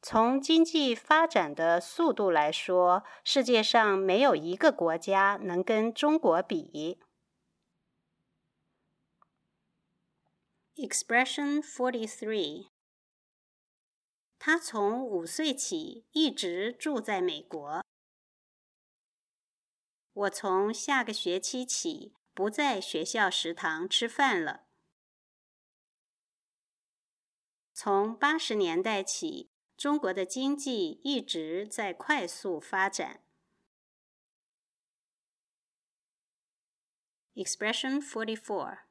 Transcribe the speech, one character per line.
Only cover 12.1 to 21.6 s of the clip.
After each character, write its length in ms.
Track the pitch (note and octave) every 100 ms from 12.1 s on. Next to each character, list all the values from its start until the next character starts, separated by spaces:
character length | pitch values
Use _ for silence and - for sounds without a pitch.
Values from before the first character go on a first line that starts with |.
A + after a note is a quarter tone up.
| - G#3+ A3 D#3 D3+ - _ _ _ _ _ _ _ _ _ _ _ _ _ _ _ _ _
他 160 | - E4
从 460 | E4 A3+ G3+ A#3
五 220 | C4 G3 E3
岁 280 | - D#4
起 520 | B3+ - E3+ D#3 A#3 _
一 180 | - D#4
直 420 | G#3+ F#3 F3 G#3
住 260 | A#3+ D#4 C#4
在 220 | A3 G3+
美 220 | F3+ D3+
国。 420 | - D#3+ C#3+ D#3+ - _ _ _ _ _ _ _ _ _ _ _ _ _ _ _ _ _ _ _ _ _ _
我 160 | - G3+
从 420 | F#3+ G3+ F#3 G3+
下 320 | A3+ - C#4
个 80 | A#3+
学 260 | G#3 - F3+
期 280 | F#3 B3+